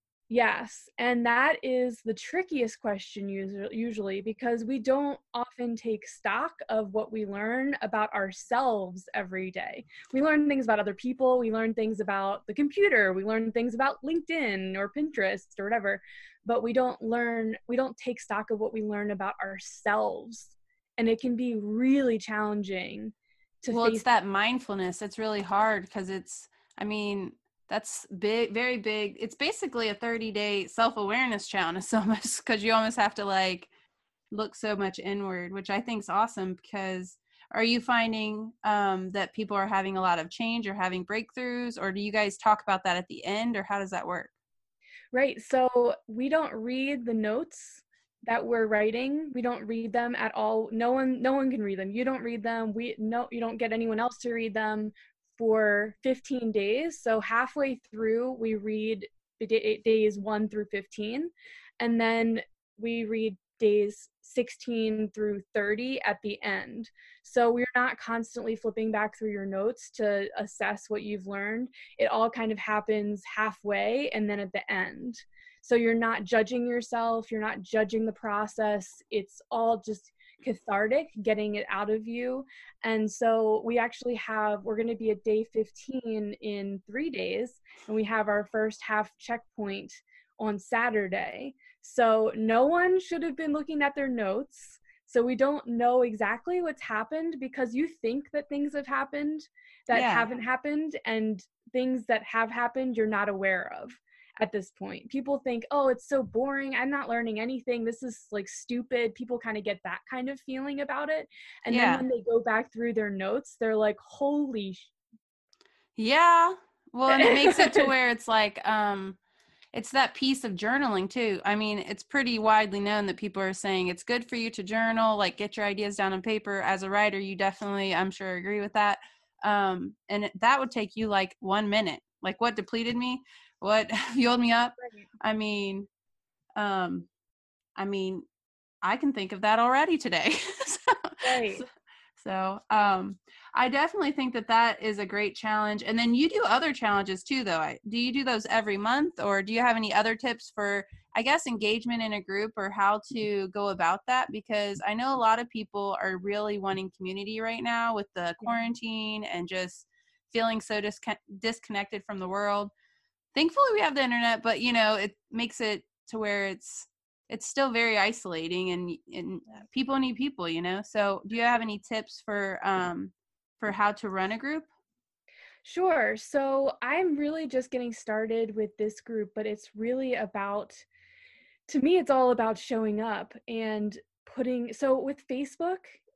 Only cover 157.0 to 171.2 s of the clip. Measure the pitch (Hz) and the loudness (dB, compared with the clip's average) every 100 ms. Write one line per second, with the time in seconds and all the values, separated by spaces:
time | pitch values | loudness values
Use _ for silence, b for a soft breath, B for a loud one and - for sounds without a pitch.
157 | 185 190 202 220 226 233 240 233 233 220 | -8 -8 -6 -6 -4 -4 -2 -2 0 -2
158 | 208 185 175 170 220 233 233 233 226 220 | -4 -6 -6 -4 -4 -2 -2 -4 -6 -6
159 | 214 214 208 175 175 185 180 - - _ | -4 -6 -6 -6 -6 -6 -6 -10 -20 _
160 | _ _ _ 226 226 220 - 214 202 - | _ _ _ -2 0 -2 -4 -4 -4 -6
161 | - 208 - 196 226 233 - 202 196 202 | -6 -8 -10 -8 -6 -6 -6 -6 -4 -8
162 | - 196 185 196 208 202 208 - _ _ | -8 -8 -4 -2 0 0 -2 -10 _ _
163 | _ _ _ 269 320 539 554 427 330 277 | _ _ _ 0 2 6 6 6 2 2
164 | 254 240 233 226 226 190 240 233 214 214 | 2 2 2 2 0 0 2 4 4 2
165 | 202 - _ 226 233 - 220 208 - _ | -2 -6 _ -6 -6 -4 -2 -2 -6 _
166 | - 220 208 202 196 190 - - - _ | -12 -6 -2 0 -2 -6 -12 -18 -18 _
167 | _ _ - 226 - - 269 233 226 214 | _ _ -12 -10 -6 0 0 2 2 4
168 | 202 226 190 165 165 180 185 175 175 160 | 2 0 -6 -6 -4 -2 -2 -2 -4 -8
169 | - - 170 185 - - - 254 262 269 | -10 -10 -8 -10 -12 -20 -10 -6 -2 0
170 | 262 233 285 285 170 165 175 190 208 214 | 0 -2 -4 -4 -4 -2 -2 -4 -4 -2
171 | 202 196 | 0 -2